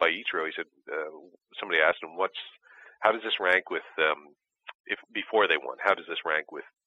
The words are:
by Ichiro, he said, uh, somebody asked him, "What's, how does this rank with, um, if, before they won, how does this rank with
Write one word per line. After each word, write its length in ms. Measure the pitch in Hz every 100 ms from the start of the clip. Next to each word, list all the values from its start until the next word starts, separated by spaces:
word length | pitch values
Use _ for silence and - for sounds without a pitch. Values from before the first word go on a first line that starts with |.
by 80 | 85
Ichiro, 320 | 90 - 87 80
he 20 | 85
said, 80 | 80 69 -
uh, 240 | 78 78 78 87 _ _
somebody 240 | - 95 80
asked 240 | 82 -
him, 160 | 82 85
"What's, 180 | 95 - - - _ - - _
how 140 | 110
does 80 | 110
this 160 | 110 -
rank 320 | 92 92 -
with, 160 | 82 - -
um, 320 | 78 73 73 _ _ _ - - -
if, 80 | 101 -
before 320 | 107 - 110 92
they 80 | 78
won, 220 | 65 64
how 160 | 98
does 160 | 90 82
this 160 | 80 82
rank 240 | 78 -
with 160 | - - _